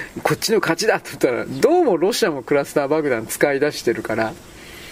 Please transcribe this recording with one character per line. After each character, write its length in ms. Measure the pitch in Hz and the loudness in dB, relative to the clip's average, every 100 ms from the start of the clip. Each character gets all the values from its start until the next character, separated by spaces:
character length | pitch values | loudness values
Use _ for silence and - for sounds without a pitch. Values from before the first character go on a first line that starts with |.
| - - | -8 -4
こ 140 | - 147 | -2 -2
っ 20 | |
ち 140 | - | 0
の 80 | 214 | 2
勝 180 | - 160 | 2 0
ち 100 | 214 | 0
だ 120 | 185 | 0
と 100 | - | -4
思 80 | - | -2
っ 20 | |
た 120 | 143 | 0
ら、 140 | 113 107 | 0 -4
ど 340 | 131 240 359 | 2 4 4
う 20 | |
も 140 | 302 165 | 4 2
ロ 160 | 185 | 2
シ 120 | 240 208 | 2 0
ア 60 | |
も 120 | 139 | -2
ク 100 | 113 | 0
ラ 120 | 143 143 | 0 2
ス 100 | 156 | 0
タ 100 | 139 | 2
ー 20 | |
爆 220 | 156 147 | 0 2
弾 160 | 113 110 | -2 -2
使 280 | - 151 | 0 2
い 60 | 139 | 2
出 120 | 147 | 0
し 100 | - | 0
て 100 | - | -2
る 120 | 110 | -2
か 120 | - 113 | -2 -2
ら、 180 | 110 110 - - - - - | -2 -4 -18 -20 -20 -18 -18